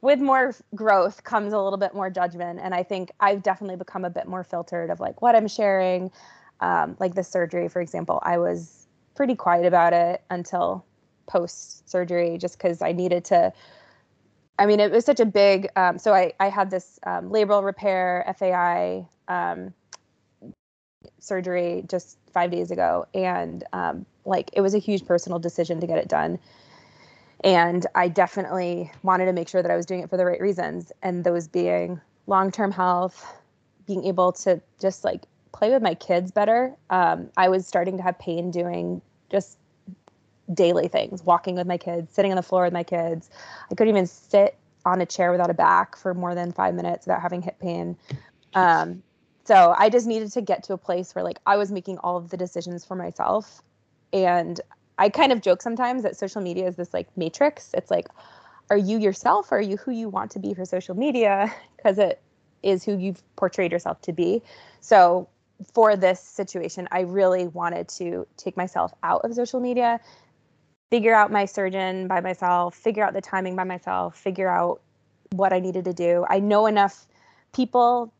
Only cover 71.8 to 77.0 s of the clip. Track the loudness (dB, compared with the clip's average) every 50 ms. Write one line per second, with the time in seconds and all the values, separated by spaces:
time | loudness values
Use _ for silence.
71.8 | -4 -4 -4 -6 -4 -2 -2 -2 -2 -2 -6 -2 0 0 2 2 0 -2 -6 -4
72.8 | _ -4 -2 0 -2 -2 -2 -4 -8 -6 -6 -4 -4 -4 -4 -6 -6 -6 -6 -8
73.8 | _ -4 -4 -4 -4 -4 -8 -6 _ -6 -4 -2 -2 0 0 0 0 0 -2 -6
74.8 | _ _ _ _ _ _ _ _ _ _ -4 0 0 2 2 0 0 -2 -4 -4
75.8 | -4 -4 -4 -2 0 2 2 2 2 0 0 0 2 2 4 4 4 4 4 4
76.8 | 2 2 0 -6